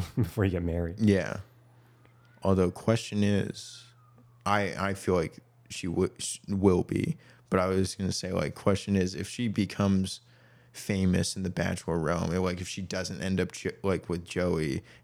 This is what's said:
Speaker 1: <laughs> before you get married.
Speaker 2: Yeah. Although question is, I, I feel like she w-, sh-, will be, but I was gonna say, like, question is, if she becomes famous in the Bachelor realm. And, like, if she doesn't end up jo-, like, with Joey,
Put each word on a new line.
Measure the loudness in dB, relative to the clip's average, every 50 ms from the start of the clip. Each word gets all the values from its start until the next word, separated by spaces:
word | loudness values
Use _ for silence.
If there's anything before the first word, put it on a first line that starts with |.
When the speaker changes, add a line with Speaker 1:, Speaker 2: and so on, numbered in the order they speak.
Speaker 1:
<laughs> | -6 -4 -2
before | -2 -2 -2 0 0 0
you | 2
get | 2 0 -2
married. | -2 -2 -2 -4 -4 -2 2
Speaker 2:
Yeah. | 4 4 4 4 2 -2 -6 -8 -12 -16 _ _ _ _ _ _ _ _ _ _ _ _ _ _ _ _ _ _ 2
Although | 2 4 4 4 2
question | 0 0 2 2 2 2 0 -4 0 2 2
is, | 4 4 2 0 -2 -6 -10 -14 -16 -18 -20 -20 -20 _ _ _ _ _ -20 -20 -20 _ _ _
I, | 0 0 0 0 -2 -2 -2
I | -2 -2 -4
feel | -4 -2 0 0
like | 0 0 -2 -6 -14 -20 _ _ _ _ _
she | -12 -8 -6
w-, | -4 -2 0 -2 -2 -2 -8
sh-, | -10 -10 -10 -10 -8
will | -6 4 8 10 10 10 8 4
be, | 2 0 0 0 0 -4 -6 -10 -20 -20 -20 _ _
but | 2 2
I | 4
was | 4 2 2 0 0 -2
gonna | -4 -4 -2 -2
say, | -4 -4 -2
like, | -2 -2 -2 -2 -4
question | 0 2 2 2 2 0 0 2
is, | 2 2 0 -2
if | -6 -8
she | -8 -6 -4 -4
becomes | -2 0 -2 -2 -2 0 0 2 2 2 2 0 -2 -6 -12 -16 _ _ _ -20 _ -20 -20 _ _
famous | -18 -10 -6 -4 0 2 2 2 2 2 0 -2 -4
in | -6 -6
the | -6
Bachelor | -4 -2 -2 -2 -4 -4 -4 -4 -2 0
realm. | 0 0 0 0 -2 -2
And, | 0 0 0
like, | -2 -2 -4
if | -8
she | -10 -8 -10
doesn't | -8 -6 -6 -6 -6 -6 -6 -6
end | -4 -2 0 0
up | -2 -2
jo-, | -6 -8 -8 -8 -8 -4 -2
like, | -2 -2 -2 -2 -6
with | -6 -6 -6
Joey, | -6 -4 -2 0 0 0 0 0 -2 -4 -4 -8 -10 -18 -20